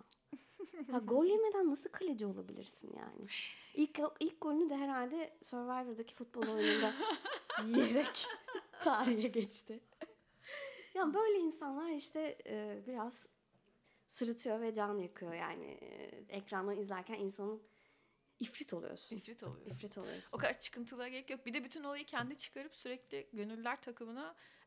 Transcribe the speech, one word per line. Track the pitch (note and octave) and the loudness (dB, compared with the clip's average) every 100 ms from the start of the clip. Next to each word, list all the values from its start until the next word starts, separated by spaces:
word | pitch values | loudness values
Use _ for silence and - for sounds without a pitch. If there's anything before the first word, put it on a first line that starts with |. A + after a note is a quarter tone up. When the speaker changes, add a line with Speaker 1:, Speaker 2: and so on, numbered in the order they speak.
| - - - | -14 -18 -14
Speaker 1:
<laughs> | C4+ - - F#4 E4+ C4+ | -16 -14 -14 -12 -8 0
Speaker 2:
Ha, | B3 | 0
gol | A3 B3+ F4+ | 6 8 8
yemeden | G#4+ A4 G4 E4+ | 8 6 6 6
nasıl | C#4+ - | 6 0
kaleci | - F#4 A3+ G#3 | -2 0 2 0
olabilirsin | F#3+ F#3 G3 - - - - | -2 -6 -10 -12 -12 -10 -10
yani? | - - G3+ - - - - | -10 -10 -8 -6 -6 -8 -4
İlk, | - D4+ - D4 - | 2 4 4 0 2
ilk | D#4+ - | -2 0
golünü | D#4 D4 E4 | 2 4 4
de | C#4 | 2
herhalde | C#4 C4 B3 E4 D#4 - | 0 0 0 -2 -4 -6
Survivor'daki | - B3 B3 B3+ B3 A3+ A3+ | -8 -4 -2 -2 -2 -4 -6
futbol | - A#3+ B3 A3 | -8 -8 -2 0
oyununda | A3 G#3 G#3+ A3 C4+ A4 D#4+ B4+ | 4 6 6 4 2 0 0 -2
Speaker 1:
<laughs> | B4+ - D5+ A3 | -6 -4 -2 4
Speaker 2:
yiyerek | A#3 A3+ B3 C4 - B4 G#4+ - A#4 - - | 6 6 6 4 2 0 -2 -8 -8 -8 0
tarihe | E4 A3+ B3 A3 A3+ | 4 4 4 4 2
geçti. | A3+ G3 - - A3 - - E4 - _ _ - C#5+ C#5 - - | 2 0 -4 -10 -12 -14 -14 -14 -16 _ _ -14 -10 -10 -12 -6
Ya | F#4 D#4+ | 2 4
böyle | F#4+ A4 G4+ | 6 6 6
insanlar | E4 D#4 C#4+ C4+ E4 | 4 0 -4 -2 0
işte, | D4 - D#4 D#4 - - | -2 -2 -2 -2 -2 -6
e, | G#3+ G#3+ G3+ G#3 | -4 -4 -6 -6
biraz | B3 A#3 - - _ _ _ _ _ _ _ - | -4 -2 -4 -10 _ _ _ _ _ _ _ -10
sırıtıyor | - A#3 A#3 B3 A3 | -4 -2 0 0 0
ve | A3+ | 0
can | A3 G#3 G#3 | 2 2 0
yakıyor | F3 - F3 | -2 -6 -6
yani. | E3+ E3 E3+ C#3+ | -4 -4 -6 -10
E, | C#3 - - - - G3+ | -10 -12 -12 -12 -12 -10
ekrandan | G3 G3 F#3+ G3+ G3+ | -10 -4 -2 0 -2
izlerken | G3 F#3 F#3+ G#3+ | -2 -6 -6 -4
insanın | G3 G3 G3+ A3 - _ _ _ _ _ _ - | -4 -4 -6 -6 -10 _ _ _ _ _ _ -8
ifrit | A#3 - D4 | -8 -8 -8
oluyorsun. | E3+ - - - A3 | -6 -6 -10 -10 -12
Speaker 1:
İfrit | G#3+ A#3 | -12 -12
oluyorsun. | F#3 - - C3 | -12 -10 -10 -10
Speaker 2:
İfrit | G3+ C#3 | -10 -8
oluyorsun. | - F#3 - A#3 | -8 -8 -8 0
Speaker 1:
O | |
kadar | - B3+ | 2 2
çıkıntılığa | - A#3+ A#3 B3 B3 | -2 -4 -10 -8 -6
gerek | B3+ C4 | -8 -6
yok. | C4 A#3+ | -6 -4
Bir | |
de | C#4 | -4
bütün | C4 D#4+ | -4 -6
olayı | C#4+ C#4+ D4+ | -6 -6 -4
kendi | C4 B3 D4+ | -2 -2 -4
çıkarıp | - C4+ D4 - | -8 -8 -10 -10
sürekli | B3 B3+ - C#4 - | -8 -8 -6 -8 -8
gönüller | G#3 G#3 A3+ A#3 C4+ | -6 -6 -4 -4 -4
takımına | - A#3 A3+ A#3+ D#4+ E4+ - - | -6 -10 -10 -8 -10 -12 -20 -20